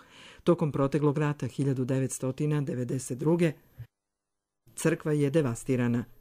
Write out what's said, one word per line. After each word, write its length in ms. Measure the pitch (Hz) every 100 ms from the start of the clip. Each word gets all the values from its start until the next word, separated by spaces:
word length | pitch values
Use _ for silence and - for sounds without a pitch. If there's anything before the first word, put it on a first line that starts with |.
| - - - -
Tokom 280 | - 170 160
proteklog 460 | 131 139 151 147 143
rata 300 | 147 147 123
hiljadu 380 | - 139 131 127
devetstotina 760 | 131 131 - 131 131 151 151
devedeset 560 | 139 127 123 139 - 123
druge 340 | 151 170 170 147 _ - - _ _ _ _ _ _ _ _ -
crkva 360 | 160 156 160
je 160 | 151 143
devastirana 720 | 156 143 117 - 127 120 120 104 -